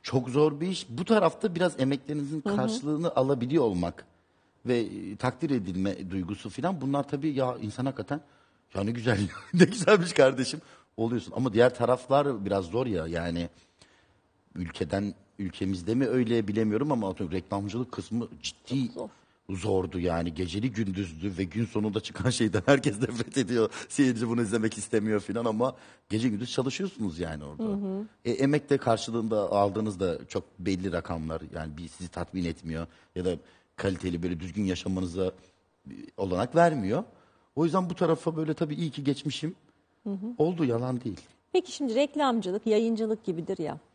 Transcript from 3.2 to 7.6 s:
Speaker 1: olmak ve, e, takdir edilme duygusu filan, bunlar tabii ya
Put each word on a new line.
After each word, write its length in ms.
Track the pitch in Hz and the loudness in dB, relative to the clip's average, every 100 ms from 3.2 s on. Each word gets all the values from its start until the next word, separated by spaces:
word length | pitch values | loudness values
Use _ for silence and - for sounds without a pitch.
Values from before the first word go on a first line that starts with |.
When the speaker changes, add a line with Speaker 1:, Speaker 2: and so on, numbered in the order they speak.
| 131 139 123 160 | 2 2 2 4
Speaker 1:
olmak 420 | 120 90 87 - - _ _ _ _ _ 120 | 4 2 -2 -4 -20 _ _ _ _ _ 0
ve, 120 | 120 | 0
e, 360 | 101 98 92 104 | 0 -6 -10 -2
takdir 340 | 127 - 156 | -2 -2 0
edilme 640 | 135 95 90 98 92 92 | 0 0 0 0 -2 -4
duygusu 380 | 95 87 104 107 | -4 -4 -6 -8
filan, 320 | - - 180 | -4 -2 -2
bunlar 260 | 131 139 - | 0 0 0
tabii 220 | 143 156 | -2 -2
ya 220 | 135 127 120 | 0 -2 -2